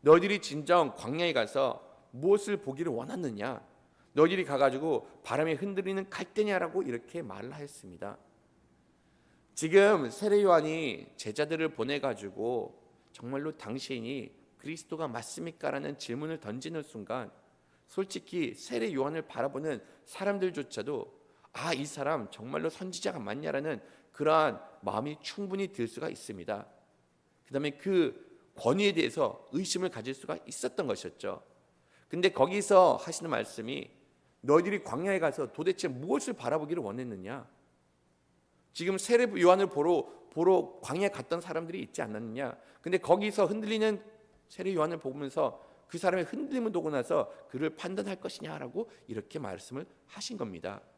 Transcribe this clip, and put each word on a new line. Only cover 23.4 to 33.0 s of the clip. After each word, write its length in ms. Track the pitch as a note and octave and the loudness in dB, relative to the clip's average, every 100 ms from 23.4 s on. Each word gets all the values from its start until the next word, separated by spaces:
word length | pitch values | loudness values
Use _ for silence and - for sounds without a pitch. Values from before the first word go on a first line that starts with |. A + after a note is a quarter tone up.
| D#3 C#3 D3+ A#2+ - - _ | -2 -2 -4 -6 -10 -20 _
그러한 500 | - D3+ D#3+ D3+ G2+ - - | -2 4 6 4 0 -12 -8
마음이 360 | - G2+ C#3 D3+ | -4 -4 -4 -8
충분히 480 | - - G3 G3 G3 | -12 -8 -6 -4 -4
들 180 | G3 A#2 | -4 -6
수가 220 | - - | -4 -8
있습니다. 580 | - - G2+ F2 G#2 - - _ _ _ _ _ _ _ | -8 -12 -10 -6 -6 -8 -20 _ _ _ _ _ _ _
그다음에 240 | C3+ D3 | -4 -4
그 560 | C#3+ F#3+ F#3 D3+ - - - _ - | -4 2 4 4 0 -20 -20 _ 0
권위에 360 | A2+ F#3 G#3 | 2 4 4
대해서 560 | E3 A#2+ E3 B2 - - | 4 0 2 -2 -2 -6
의심을 380 | C#3+ F#3 F3+ F3+ | -4 -2 -2 -2
가질 240 | A#2 A#2 | -4 -8
수가 240 | C3+ - - - | -10 -8 -10 -10
있었던 400 | - B3+ - D3 | -6 -4 -2 -2
것이었죠. 560 | G2 F2 - G2 F#2+ - _ _ _ _ _ _ | -2 -6 -8 -8 -8 -14 _ _ _ _ _ _
근데 200 | E3 F3+ | 0 2
거기서 680 | F3+ C#3+ G3+ G3 G3 F3 | 4 2 2 6 8 10
하시는 320 | - | 6